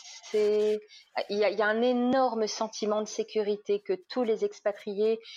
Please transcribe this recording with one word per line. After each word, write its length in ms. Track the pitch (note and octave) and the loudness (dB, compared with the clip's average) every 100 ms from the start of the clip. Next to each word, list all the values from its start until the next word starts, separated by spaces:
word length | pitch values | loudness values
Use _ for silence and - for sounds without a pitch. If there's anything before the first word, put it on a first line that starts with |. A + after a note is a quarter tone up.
| - - - | -14 -18 -4
c'est, 480 | G#3+ G#3 G#3 G#3+ G#3+ G#3+ - _ - - | 2 2 4 2 0 -6 -20 _ -6 -4
il 80 | G3+ | 0
y 80 | G3+ | 2
a, 60 | |
il 80 | G3+ | 2
y 20 | |
a 60 | G#3 | 0
un 160 | A3 | 2
énorme 640 | B3 B3 B3 C4+ B3+ A3+ G#3+ | 2 2 2 4 2 0 -2
sentiment 540 | - A3 - G#3 G#3+ | -2 -6 -4 -2 -2
de 60 | G#3 | -2
sécurité 760 | - G#3+ G#3+ G#3 G#3 - G3+ | -6 -4 -2 -2 -2 -2 -2
que 100 | - F#3 - | -2 -6 -4
tous 140 | B3+ | -2
les 220 | A3+ G#3+ G3+ | 0 0 -2
expatriés 720 | - G#3 G3+ G#3+ G3 A3 A3+ - | -2 -4 -4 -6 0 0 0 -6